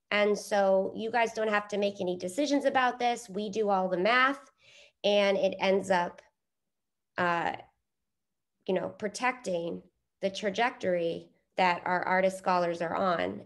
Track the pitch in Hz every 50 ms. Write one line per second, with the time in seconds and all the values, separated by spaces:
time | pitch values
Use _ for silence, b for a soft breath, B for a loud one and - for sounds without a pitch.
0 | _ - 202 208 208 208 208 196 202 - 214 202 196 190 190 190 196 - - 196
1 | 220 226 220 240 233 220 226 226 220 220 208 208 208 208 - 196 202 202 196 -
2 | 190 180 180 180 180 185 - - 294 277 285 285 - 269 - 269 254 247 247 254
3 | 247 240 240 233 - - 185 196 208 214 196 220 220 202 202 190 185 185 185 175
4 | 180 208 240 254 254 269 285 277 - - _ b b b b b b b b b
5 | - 196 208 202 202 202 196 185 160 190 185 - - 196 190 196 190 185 190 180
6 | 175 180 - - - _ _ _ _ _ _ _ _ _ _ _ _ _ _ _
7 | _ _ - - 180 175 170 170 160 - - - - _ _ _ _ _ _ _
8 | _ _ _ _ _ _ _ _ _ _ _ _ _ - 190 180 170 - 185 -
9 | 214 208 202 - 247 247 254 254 - 196 185 170 170 170 180 180 - _ _ _
10 | _ _ _ - - 196 190 - 208 208 185 - 233 254 254 - - 190 180 175
11 | 170 165 165 175 170 - _ _ _ _ _ - 185 180 175 175 - - 180 175
12 | - - 185 185 190 190 190 190 - 190 185 180 175 170 170 170 175 165 180 170
13 | 196 190 175 165 180 185 202 208 -